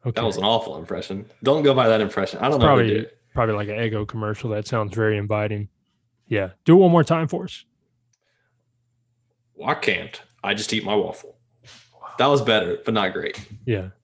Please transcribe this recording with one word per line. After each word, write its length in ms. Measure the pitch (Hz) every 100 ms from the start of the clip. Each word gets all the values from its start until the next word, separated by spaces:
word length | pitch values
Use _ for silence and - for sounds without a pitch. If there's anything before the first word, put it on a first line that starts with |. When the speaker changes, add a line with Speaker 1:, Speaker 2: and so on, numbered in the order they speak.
| 123
Speaker 1:
Okay. 140 | 113
Speaker 2:
That 40 | 117
was 120 | 98
an 60 |
awful 340 | 101 113 - 69
impression. 480 | - 87 87 98 107 _
Don't 200 | 127 151
go 100 | 147
by 140 | 131 117
that 140 | 110
impression. 380 | 101 - 95 -
I 40 |
don't 100 | 127 147
Speaker 1:
It's 40 |
Speaker 2:
know 40 | 151
who 80 | 135
Speaker 1:
probably, 120 | 113
Speaker 2:
did 140 | 104 -
it. 120 | _ _
Speaker 1:
probably 220 | - 113 104
like 140 | 104
an 60 | 104
Eggo 320 | 117 107 104
commercial. 440 | 117 107 107 123
That 160 | 107 107
sounds 260 | 120 104
very 240 | 104 110 104
inviting. 500 | 104 107 107 104 104 _ _ _ _ _ _
Yeah. 220 | 107 92 -
Do 120 | - 170
it 20 |
one 120 | 185
more 120 | 170
time 240 | 156 165 160
for 180 | 175 180
us. 200 | - _ _ _ _ _ _ _ _ _ _ _ _ _ _ _ _ _ _ _
Speaker 2:
"Why 200 | _ - 151
can't 460 | - 90 - - - _
I 100 | -
just 180 | 104 107
eat 100 | 110
my 120 | 95 104
waffle?" 420 | 90 - - - _ _ - - _ _ - -
That 100 | 131
was 140 | 139
better, 380 | 117 107 90 85 -
but 80 |
not 200 | 110 95
great. 260 | 92 - - - - -
Speaker 1:
Yeah. 240 | 107 92 -